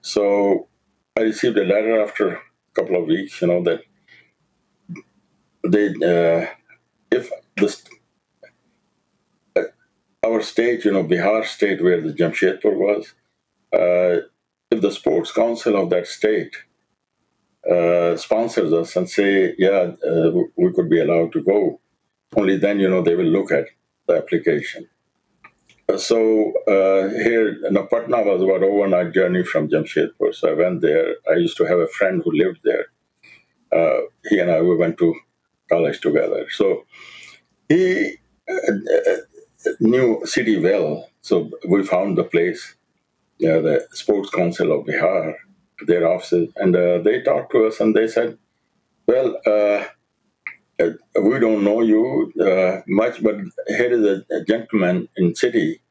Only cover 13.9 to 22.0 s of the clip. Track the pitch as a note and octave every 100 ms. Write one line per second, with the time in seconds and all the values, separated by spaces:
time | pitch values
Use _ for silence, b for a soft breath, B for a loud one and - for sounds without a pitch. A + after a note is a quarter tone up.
13.9 | F2+ F2+ F2 - _ _ _ _ A2+ G2
14.9 | - - F2 - - A2+ A#2 A#2+ G2+ F2+
15.9 | F2+ F2+ - G#2+ G#2+ - - - _ _
16.9 | _ _ _ _ _ _ _ F2 F2 E2+
17.9 | F2 E2+ E2+ - A2 A2+ A2+ E2+ E2 E2
18.9 | F2+ F2+ - G2+ G2 F#2 - F#2 G2 F2
19.9 | F2 - E3 E3 F2+ E2+ - F2+ F2 E2
20.9 | E2 D2+ E2+ E2 D#2+ D2 G#2 F2+ - _
21.9 | _